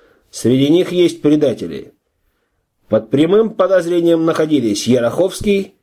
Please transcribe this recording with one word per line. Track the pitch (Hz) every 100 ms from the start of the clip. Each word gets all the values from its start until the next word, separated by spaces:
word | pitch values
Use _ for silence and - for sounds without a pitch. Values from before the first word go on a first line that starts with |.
| _ _ _
Среди | - 110 131 139
них | 170 185
есть | 180 170 -
предатели. | 147 151 143 107 87 71 - _ _ _ _ _ _ _ _ _ _
Под | 110 -
прямым | 143 160 202 220
подозрением | - 180 185 170 175 170 165 160
находились | 156 156 147 113 101 113
Яроховский | 123 117 117 185 - 208 196 196 _